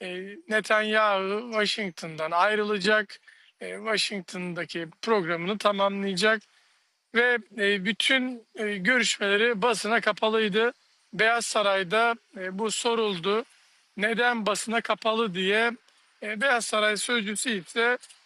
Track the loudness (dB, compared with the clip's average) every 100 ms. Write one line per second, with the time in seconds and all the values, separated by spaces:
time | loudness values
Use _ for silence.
0 | -12 -10 -12 -14 -4 -2 2 2 2 2
1 | 4 2 0 -4 -4 -2 0 -2 -6 -8
2 | -10 -6 -2 2 4 2 0 0 2 2
3 | 0 -8 _ -20 _ -14 -12 -8 -4 -2
4 | -2 -4 -10 -10 -8 -8 -8 -8 -10 -8
5 | 0 0 2 -4 -4 0 0 2 0 0
6 | -4 0 2 2 -4 _ _ _ _ _
7 | _ 0 2 2 -4 -2 0 0 0 0
8 | 2 2 0 -6 -14 -8 -6 -2 2 2
9 | 2 0 2 2 2 2 0 0 0 0
10 | 0 0 2 2 2 2 0 -2 _ _
11 | _ 0 2 2 0 0 2 2 2 2
12 | 2 0 _ -12 -8 -4 -4 -2 0 0
13 | 0 -2 -2 -2 -4 _ _ _ _ -4
14 | -2 2 2 2 0 -2 -2 -2 -2 -2
15 | 0 0 0 0 0 2 2 -2 _ _
16 | _ -14 -10 -2 2 2 0 0 2 0
17 | 0 0 0 -4 -2 -4 -4 0 0 0
18 | -4 -20